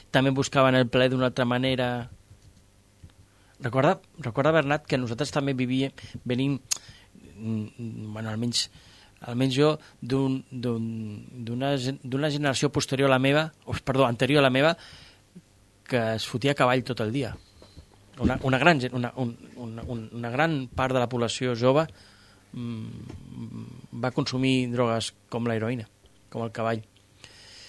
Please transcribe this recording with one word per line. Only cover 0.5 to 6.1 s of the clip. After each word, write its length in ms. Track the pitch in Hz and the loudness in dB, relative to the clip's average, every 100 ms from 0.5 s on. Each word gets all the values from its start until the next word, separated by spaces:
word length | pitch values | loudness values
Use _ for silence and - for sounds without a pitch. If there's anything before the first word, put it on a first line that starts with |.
| 143 131 127 | 4 6 6
el 100 | 120 | 4
plaer 240 | 127 127 | 4 4
d'una 160 | 131 127 | 4 0
altra 160 | 123 123 | 2 0
manera? 400 | 123 131 127 123 123 117 - - - - - _ _ _ _ - - - _ _ - | 2 0 0 0 -2 -6 -14 -20 -20 -20 -20 _ _ _ _ -20 -20 -20 _ _ -8
Recorda, 380 | 127 127 143 190 - - | -2 2 4 2 -4 -12
recorda, 300 | 117 110 143 160 | -6 0 4 4
Bernat, 300 | 139 151 - | 2 0 0
que 120 | 135 | -2
nosaltres 320 | 123 117 143 151 | -2 -4 -4 -2
també 200 | 139 127 | -2 0
vivíem, 340 | 123 131 135 - - | 0 0 -2 -6 -14